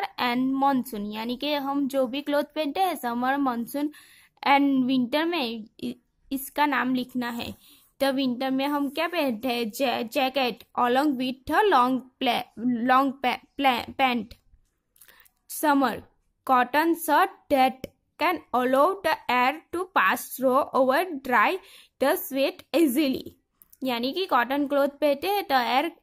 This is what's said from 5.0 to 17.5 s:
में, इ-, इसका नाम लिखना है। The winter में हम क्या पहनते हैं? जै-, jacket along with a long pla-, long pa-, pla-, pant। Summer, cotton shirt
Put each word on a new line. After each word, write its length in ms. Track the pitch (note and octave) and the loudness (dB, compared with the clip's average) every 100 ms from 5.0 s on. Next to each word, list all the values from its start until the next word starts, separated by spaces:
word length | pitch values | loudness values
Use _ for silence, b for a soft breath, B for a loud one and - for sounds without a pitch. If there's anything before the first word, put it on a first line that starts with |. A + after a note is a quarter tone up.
| A#3+ D4 | 0 0
में, 400 | E4 F4 A#3 A3+ G#3+ - | 0 -2 -4 -8 -14 -12
इ-, 140 | B3 - _ _ _ | -10 -10 _ _ _
इसका 340 | C4+ - - D4 | -10 -6 -2 0
नाम 280 | B3 B3 | 0 0
लिखना 360 | B3+ B3 B3 A#3+ | -2 -4 -6 -6
है। 240 | A#3+ - - b b b _ | -6 -10 -12 b b b _
The 100 | C4+ | -2
winter 380 | C4+ C4 A#3+ C4+ | 0 -2 -2 -2
में 160 | C4 C#4+ | -2 0
हम 220 | D4 C#4 | -2 -2
क्या 180 | C#4+ E4+ | -4 -4
पहनते 400 | F4 C#4 G#3+ C4 | -2 -2 -2 -4
हैं? 220 | A#3+ A#3 | -4 -4
जै-, 380 | - C4+ A#3 A3+ | -2 -2 -2 -4
jacket 520 | D4 C4 C4+ B3 G3 - - | -2 -2 -2 -4 -6 -10 -2
along 340 | A#3+ B3+ D4+ B3 | 0 2 0 0
with 360 | C4 B3+ - | -4 -6 -2
a 120 | E4 G#4 | 2 4
long 280 | C#4 B3 B3+ - _ | 4 4 0 -6 _
pla-, 240 | C4 - - - B3 A#3 B3 | -2 -2 -4 -4 -2 0 2
long 260 | B3+ C#4 B3+ | 4 2 -2
pa-, 120 | B3 - - - | -4 -4 -8 -2
pla-, 260 | C4 A#3 - - | 0 0 -4 -2
pant। 380 | C4 A#3+ G3+ - _ _ _ _ _ _ b b b _ _ | 0 0 -6 -14 _ _ _ _ _ _ b b b _ _
Summer, 440 | - D4+ C#4 B3 G3+ - _ _ _ - | -2 2 2 2 -2 -12 _ _ _ 2
cotton 500 | B3+ B3 D4+ E4+ E4 | 2 4 2 2 0
shirt 340 | - D4 F#4+ - _ | 2 2 2 -2 _